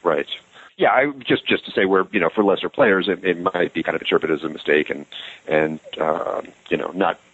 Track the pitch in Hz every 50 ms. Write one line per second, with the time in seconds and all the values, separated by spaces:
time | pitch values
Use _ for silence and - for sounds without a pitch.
0 | - 87 78 73 71 - - - _ _ _ - - - _ - 165 107 104 131
1 | 139 147 135 131 117 - 139 - - - 101 - - - - 113 98 95 98 95
2 | 92 - 104 101 85 78 - 110 104 98 90 85 90 85 - - 127 107 95 92
3 | 87 101 90 80 95 92 85 85 87 95 - 90 87 85 - 82 - - 78 80
4 | - - 90 80 80 80 78 71 80 76 76 76 - - 73 78 73 - 71 71
5 | 73 - - - - - - - - - 78 78 78 78 78 76 - - - -
6 | 80 80 80 - - - 92 - - - - _ _ - 87 78 - - 85 92
7 | 95 85 - - _ _